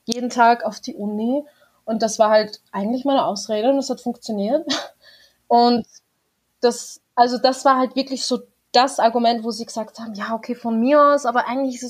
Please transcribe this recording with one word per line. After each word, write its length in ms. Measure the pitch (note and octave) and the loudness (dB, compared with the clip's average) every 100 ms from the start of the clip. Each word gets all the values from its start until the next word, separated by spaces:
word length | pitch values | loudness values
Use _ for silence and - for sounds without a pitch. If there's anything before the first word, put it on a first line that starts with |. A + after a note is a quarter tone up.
| - | -8
jeden 240 | A#3+ B3 | -6 -4
Tag 340 | A#3+ A#3 A#3+ | 4 4 4
auf 160 | G#3 G#3+ | -2 -8
die 140 | - | -12
Uni.“ 500 | A3+ G#3 G#3 A3+ C4+ D4 _ _ _ | -8 -6 -4 -2 -2 -4 _ _ _
Und 160 | - A3 | -8 -4
das 180 | A3 G#3+ | -2 2
war 120 | G#3+ | 4
halt 320 | A3 G#3+ - _ | 4 2 -6 _
eigentlich 320 | G3 G3+ B3+ | -6 -4 -2
meine 220 | C4+ C4+ E3 | 0 0 0
Ausrede 420 | G3+ - G#3+ A#3 | -2 -4 -2 2
und 80 | C#4 | 0
das 140 | C4 | -2
hat 100 | A#3+ | -6
funktioniert. 680 | - A#3+ - G#3 G3+ D4 D#4+ | -8 -8 -6 -4 0 -2 -2
<laughs> 800 | - - _ _ _ _ _ - | -6 -8 _ _ _ _ _ 0
Und 400 | A#3+ A#3+ A#3+ - _ _ _ _ _ _ _ | 4 4 2 -2 _ _ _ _ _ _ _
das, 400 | A#3+ A#3 - - _ | -2 -2 -8 -18 _
also 220 | - A#3+ A#3+ | 0 2 2
das 300 | B3+ C4 C#4+ | 0 2 2
war 100 | B3+ | 2
halt 180 | B3+ - | 0 -2
wirklich 280 | C4+ C4 | -6 -6
so 140 | - B3 - _ _ | -4 -6 -6 _ _
das 260 | A#3+ C4 - | 2 2 2
Argument, 440 | A3+ A#3 A#3 A#3+ | 0 2 0 0
wo 60 | A3+ | -4
sie 120 | A3 | -8
gesagt 340 | A3+ - G#3+ - | -10 -10 -10 -12
haben, 140 | A3+ | -14
„Ja, 200 | G3+ G#3 | -10 -8
okay, 200 | A3+ A3+ | -8 -8
von 260 | A#3+ A#3 A3+ | -8 -4 0
mir 200 | A#3+ D4 | 4 6
aus, 240 | C#4+ C#4+ | 6 4
aber 240 | B3+ A#3+ - | 2 -2 -2
eigentlich 280 | B3+ C4+ | -2 -4
ist 60 | A#3+ | -6